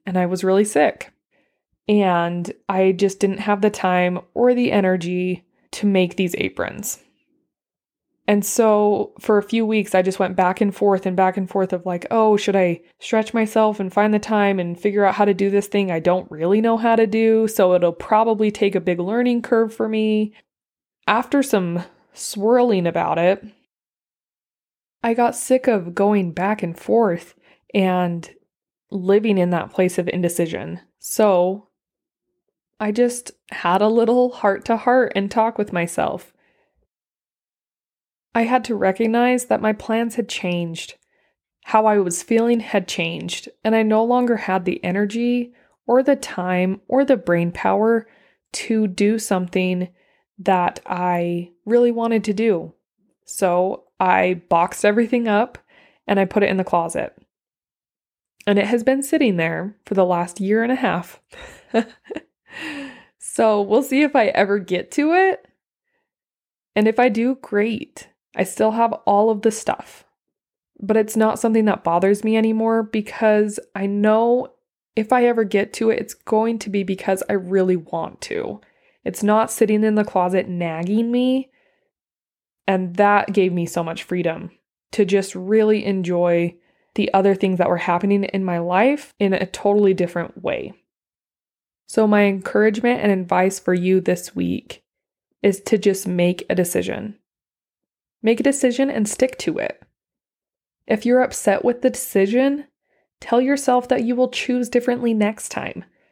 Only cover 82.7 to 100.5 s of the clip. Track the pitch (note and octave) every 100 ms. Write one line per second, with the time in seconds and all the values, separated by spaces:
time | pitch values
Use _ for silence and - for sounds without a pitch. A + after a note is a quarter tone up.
82.7 | F#3+ F#3 F3 G#3 G#3 - G3+ F#3 F3+ E3+
83.7 | - E3 E3 - F3+ E3+ D#3+ E3+ - _
84.7 | _ _ - G3 G3 G3 F3+ F#3 A3 G#3+
85.7 | G#3+ G3+ F#3+ F3 F3 F3 E3+ E3+ - _
86.7 | _ _ - G3+ G3 G3 F#3+ F#3+ F#3 F3
87.7 | F3 - F3 G3 G3+ G3 G3 F#3+ E3+ E3+
88.7 | F3+ A#3+ C#4+ - _ G3+ F#3 F#3 - G3+
89.7 | G#3 G3+ F#3+ F3 F3 E3 - F3+ - C2
90.7 | - _ _ _ _ _ _ _ _ _
91.7 | _ - - G#3+ G#3 G3+ G3 F#3 G#3 A3
92.7 | G#3+ A#3+ A#3+ G#3 G3 F3+ F#3 F#3 F#3+ -
93.7 | F3+ F3+ F#3 F3+ F3+ - F3+ F3 - -
94.7 | - _ _ _ _ _ _ G3+ F#3+ -
95.7 | G#3 G3 F#3+ - F3+ F3 F3+ - F3+ F3
96.7 | F3+ F3+ - G#3+ - _ _ _ _ _
97.7 | _ _ _ _ _ A3 A#3 C#4 C#4 B3+
98.7 | B3 C4+ A3+ G#3 - B3+ - - D#3 -
99.7 | - _ _ _ _ _ _ _